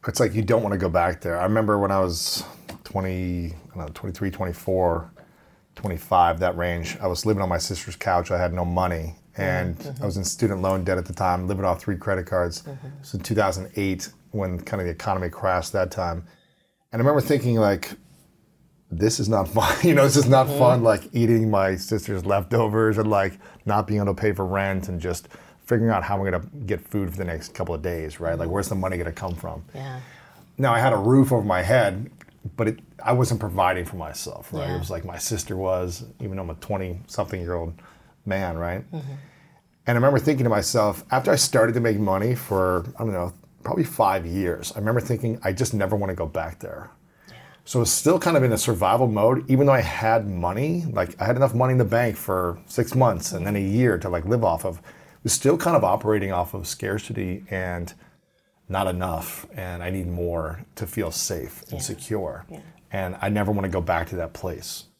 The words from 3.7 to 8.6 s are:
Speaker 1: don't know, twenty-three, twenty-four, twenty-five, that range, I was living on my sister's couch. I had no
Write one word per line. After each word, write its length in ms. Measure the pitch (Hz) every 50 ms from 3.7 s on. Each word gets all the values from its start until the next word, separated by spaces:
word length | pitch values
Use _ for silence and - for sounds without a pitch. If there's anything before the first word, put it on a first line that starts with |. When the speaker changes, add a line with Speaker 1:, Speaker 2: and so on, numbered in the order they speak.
| -
Speaker 1:
don't 20 |
know, 120 | 90 85 76 82
twenty-three, 380 | - - 98 92 - 101 98
twenty-four, 800 | 90 - 95 90 85 - - - 92 92 92 87 82 82 82 - - - - _ _ _ _ _ _ _ _ _ _
twenty-five, 640 | - - 104 87 82 - - 101 90 85 85 82 82
that 180 | 90 90 87
range, 400 | 85 87 87 87 85 82 82 - - -
I 40 | 92
was 180 | 87 82 -
living 160 | 110 107 98 98
on 60 | 92
my 100 | 87 87
sister's 380 | - - 98 - - - -
couch. 340 | - - - 90 87 87 -
I 80 | 98 85
had 160 | 90 87 85
no 100 | 90